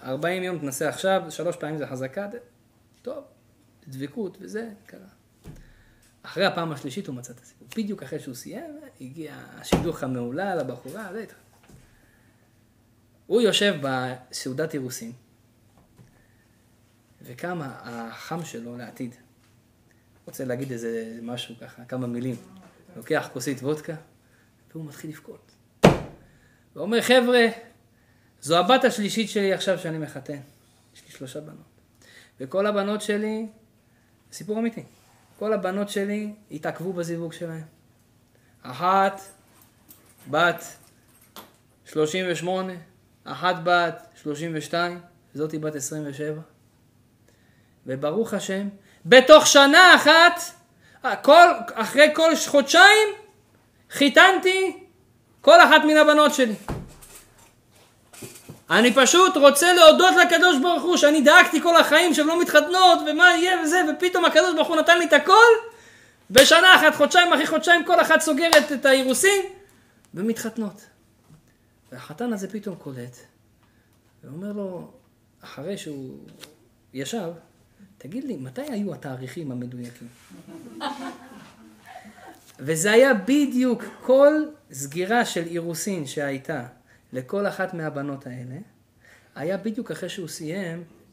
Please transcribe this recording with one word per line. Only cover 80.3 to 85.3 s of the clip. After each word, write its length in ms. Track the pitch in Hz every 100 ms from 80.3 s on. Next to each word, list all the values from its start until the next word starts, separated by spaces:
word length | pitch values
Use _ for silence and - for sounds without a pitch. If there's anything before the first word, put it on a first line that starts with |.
| 180 - 330 - 330 277 269 262 - - 208 - _ - 220 - - - - - - _ _
וזה 340 | 135 160 190
היה 220 | 220 269
בדיוק 720 | 240 190 285 285 247 254 233 - -
כל 420 | - 262 285 302 302 - _
סגירה 520 | 139 139 156 180 240
של 220 | 226